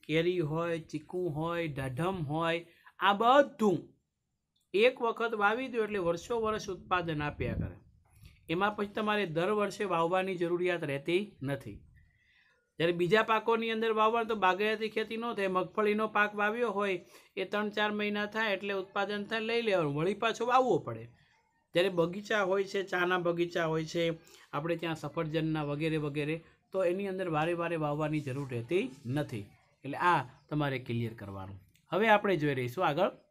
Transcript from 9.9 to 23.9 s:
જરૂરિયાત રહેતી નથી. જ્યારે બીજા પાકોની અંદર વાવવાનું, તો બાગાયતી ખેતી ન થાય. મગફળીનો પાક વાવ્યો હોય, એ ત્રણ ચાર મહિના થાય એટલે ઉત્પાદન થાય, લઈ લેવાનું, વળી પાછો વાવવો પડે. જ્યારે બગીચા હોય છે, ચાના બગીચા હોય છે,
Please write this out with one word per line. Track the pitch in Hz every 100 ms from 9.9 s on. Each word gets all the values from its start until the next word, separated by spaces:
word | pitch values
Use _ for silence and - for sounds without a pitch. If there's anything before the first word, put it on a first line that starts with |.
| 170 165 185 190 180
જરૂરિયાત | 170 175 180 175
રહેતી | 156 139 143 175 202 -
નથી. | 135 135 - 101 - - _ _ _ _ _ _ _ _
જ્યારે | 165
બીજા | 175 175 214
પાકોની | 220 220 220 226 226
અંદર | 220 226
વાવવાનું, | 220 220 233 220
તો | 226
બાગાયતી | 185 185 214 220 220
ખેતી | 214 208 226
ન | 233
થાય. | 226 196
મગફળીનો | 185 180 - 214 208 220
પાક | 214 208 208
વાવ્યો | 208 226 240
હોય, | 196 202 180 - - - -
એ | 190
ત્રણ | 208 214
ચાર | 208 214
મહિના | 208 208 208 208
થાય | 220 220
એટલે | 190 202
ઉત્પાદન | 196 190 202 196 208
થાય, | 202 220
લઈ | 220 233
લેવાનું, | 226 190 151 143
વળી | 170
પાછો | 208 233 220 233
વાવવો | 254 262 175
પડે. | - 113 117 - _ _ _ _ _
જ્યારે | 165 190
બગીચા | 180 170 185 208 220
હોય | 190 190
છે, | 196 196
ચાના | 190 180 180 180
બગીચા | 175 170 170 175 165
હોય | 160
છે, | 160